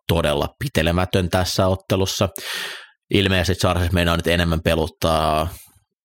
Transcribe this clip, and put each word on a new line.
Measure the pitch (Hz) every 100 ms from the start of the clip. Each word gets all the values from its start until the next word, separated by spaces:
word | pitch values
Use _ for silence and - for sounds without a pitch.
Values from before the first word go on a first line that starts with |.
| -
todella | 85 76 71 76 -
pitelemätön | 143 - 80 90 90 98 87
tässä | 92 90 - 92
ottelussa. | 95 - 95 98 - 98 - - - - - - _ -
Ilmeisesti | 104 98 92 87 90
Chargers | 95 87 90
meinaa | 87 85 85
nyt | 82
enemmän | 85 85 82
peluttaa | 85 80 80 - 82 80 78 78 82 - - _ _ _